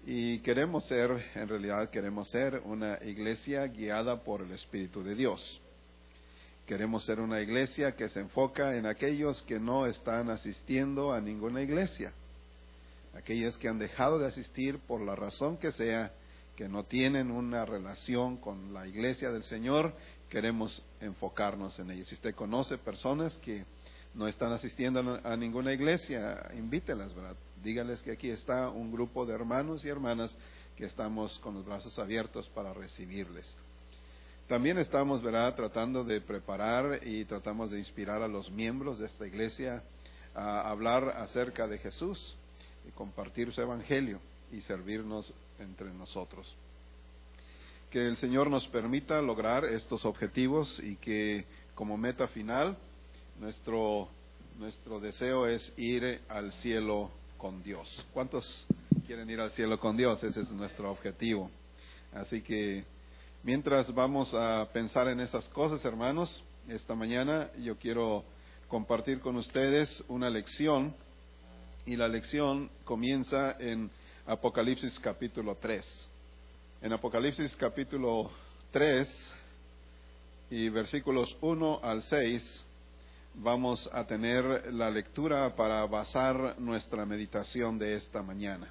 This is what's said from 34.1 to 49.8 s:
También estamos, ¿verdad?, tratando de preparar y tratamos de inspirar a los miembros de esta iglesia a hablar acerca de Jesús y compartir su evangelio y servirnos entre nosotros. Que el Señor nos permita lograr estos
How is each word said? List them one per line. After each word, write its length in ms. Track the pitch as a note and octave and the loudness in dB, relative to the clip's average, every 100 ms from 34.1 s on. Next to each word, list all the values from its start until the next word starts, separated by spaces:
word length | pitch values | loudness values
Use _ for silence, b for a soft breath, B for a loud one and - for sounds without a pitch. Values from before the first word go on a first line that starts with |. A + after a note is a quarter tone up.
| B B B - | B B B -2
También 260 | A#2+ C3+ F3+ | 2 4 2
estamos, 440 | D3+ C#3 C#3 C3+ | 4 4 4 2
¿verdad?, 320 | A#2 A2+ B2 B2+ | 4 4 4 2
tratando 480 | A2 A2+ A#2 B2+ | -2 0 0 0
de 160 | A#2 G#2+ | 2 0
preparar 800 | - G2+ - G2 G#2+ A#2+ C#3+ C#3+ | 0 -6 -4 0 2 4 2 0
y 200 | A#2+ A2 | -2 -4
tratamos 480 | G2+ G#2 G#2+ G#2+ A2+ | -4 -4 -4 -4 -4
de 80 | G#2 | -4
inspirar 420 | G2+ - G2+ G#2+ | -6 -6 -2 0
a 60 | A2 | 0
los 240 | G2+ F2+ | -2 -6
miembros 480 | G2+ A2+ B2+ C#3 A2+ | -4 -2 -2 -4 -4
de 60 | G#2+ | -6
esta 200 | - G2+ | -6 -8
iglesia 560 | G2 A2+ A2+ B2+ A#2+ - B B B B - | -2 -2 0 -4 -4 -10 B B B B -4
a 340 | G#2 G#2 G#2+ | 0 0 0
hablar 380 | G#2 A2+ B2 C3 A#2+ | 0 4 4 4 -2
acerca 500 | G#2 B2 B2 A#2+ A2 | -2 0 0 0 -2
de 100 | G#2 | -2
Jesús 580 | G2+ - F3+ F#3+ - - - B B B - | -6 -4 -4 -4 -10 -16 -18 B B B -18
y 60 | |
compartir 640 | - G2 G2 G2 - A#2+ | -10 -10 -8 -8 -4 -4
su 80 | A#2 | -2
evangelio 580 | A#2+ A#2+ A2 C#3 C3 G2 - - - | -4 -4 0 2 2 -4 -10 -20 -14
y 80 | G#2+ | -12
servirnos 720 | - F#2+ F#2 A2 G#2+ G#2+ G2+ - - - | -6 -6 -2 -4 -2 -6 -8 -14 -20 -16
entre 360 | G2 F#2+ F#2+ | -14 -10 -12
nosotros. 600 | F#2 F2+ G2 F2+ E2+ - - - - - - - - - B B B B B - | -10 -8 -8 -8 -12 -16 -18 -20 -20 -20 -20 -20 -20 -20 B B B B B -2
Que 160 | A#2+ A#2+ | 2 2
el 120 | A#2 | 2
Señor 320 | B2+ C3 D3 | 4 6 6
nos 180 | C3+ - | 4 2
permita 540 | A#2+ A2+ C3+ C#3 D#3 | 0 2 0 2 2
lograr 420 | C#3 A2 A2 B2 | 2 2 4 4
estos 400 | - A2+ | 2 -2